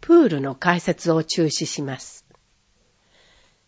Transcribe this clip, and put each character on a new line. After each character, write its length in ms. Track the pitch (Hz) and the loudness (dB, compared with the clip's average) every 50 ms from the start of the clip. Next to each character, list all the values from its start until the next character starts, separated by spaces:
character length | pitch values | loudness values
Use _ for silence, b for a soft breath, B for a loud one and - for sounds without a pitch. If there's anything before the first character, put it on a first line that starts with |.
| - | 2
プ 100 | - 330 | 6 6
ー 120 | 339 320 226 | 6 6 4
ル 140 | 160 143 | 2 -2
の 140 | 135 139 135 | -4 -6 -8
開 240 | - - 180 175 175 | -4 0 0 0 0
設 320 | - - 170 - - 170 | -2 -4 -6 -4 -2 0
を 120 | 165 160 156 | 0 0 0
中 220 | - - - 165 | -2 -2 -2 0
止 220 | 151 147 - 160 143 | -2 -2 -4 -8 -8
し 160 | - - 147 | -8 -8 -8
ま 160 | 139 135 - | -10 -10 -12
す。 260 | - - - - _ _ _ _ _ _ _ _ _ _ _ _ b b b b b b b b b b b b b b b b b | -14 -20 -20 -20 _ _ _ _ _ _ _ _ _ _ _ _ b b b b b b b b b b b b b b b b b